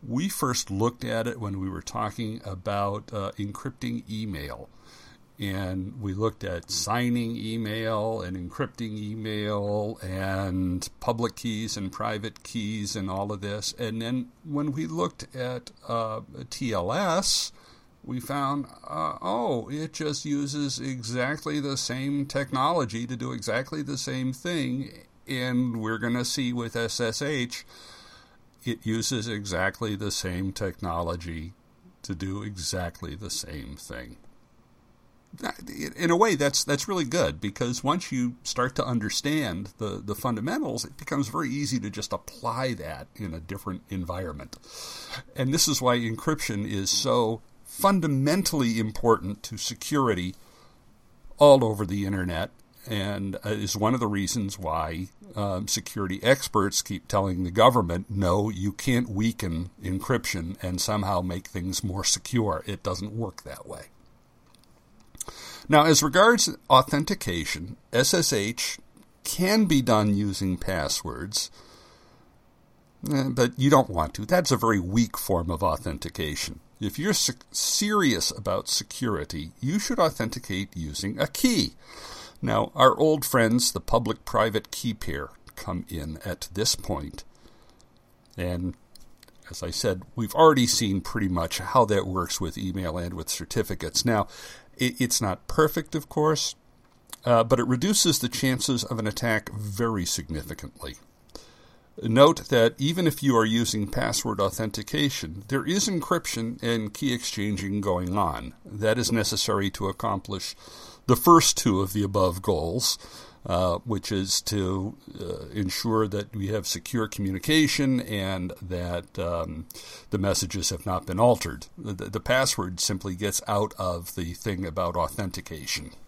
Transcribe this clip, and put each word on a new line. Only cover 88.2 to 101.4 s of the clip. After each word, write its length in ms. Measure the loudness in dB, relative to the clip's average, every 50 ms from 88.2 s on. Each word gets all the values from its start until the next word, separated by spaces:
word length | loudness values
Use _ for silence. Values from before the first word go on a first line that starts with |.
| _ _ -10 -6
And 380 | -4 -2 -2 -2 -4 -4 -6 -8 -16 _ -20 -20 -20 -20 -20 -20 -20 -20 -20 -20 -20 -16
as 100 | -12 -8
I 100 | -8 -6
said, 320 | -4 -2 0 0 0 -2 -6 -12 -6
we've 180 | -4 -4 -2 4
already 320 | 8 10 10 10 8 6
seen 360 | 4 4 2 2 2 2 0
pretty 260 | -2 -2 -4 0 0 2
much 320 | 2 0 0 -2 -2 -4
how 240 | -4 2 6 6 6
that 220 | 6 6 2 2 0
works 320 | 0 -2 -2 -2 -2 -4
with 180 | -4 -4 -4 -4
email 400 | -4 -4 -4 -2 -4 -4 -4 -4
and 160 | -4 -6 -6
with 140 | -8 -6 -6
certificates. 800 | -6 -6 -6 -4 -2 -2 0 0 -2 -4 -4 -2 -2 0 2
Now, 220 | 4 4 2 2 0 -4 -16 -16 -16 -18 -18 -20 -20 -4 0
i-, 160 | 0 0 2 2
it's 200 | 0 2 2 2
not 300 | 2 0 -2 -4 -4 -4
perfect, 460 | 2 4 4 4 4 0 -4 -2 -6
of 120 | -6 -6 -4
course, 480 | -2 2 2 2 2 2 0 -4 -6 _ _ _ _ _ _ _ _ _ _ _ -20 -6 _
uh, 180 | 4 6 6 6
but 160 | 6 4 4
it 80 | 4 2
reduces 520 | 2 2 2 2 4 4 4 4 4 2
the 100 | 0 -2
chances 560 | -2 0 2 2 2 2 0 0 0 0 0
of 140 | -2 -4 -2
an 80 | -2 -2
attack 440 | -2 -2 0 0 0 0 0 -4
very 540 | -10 -8 -6 -6 -2 0 0 2 2 2 0
significantly. 880 | 0 -2 -4 -4 -4 -6 -6 -6 -8 -10 -10 -12 -14 -14 -12 -12 -12 -12 -12 -18 _ _ _ _ _ -18 -18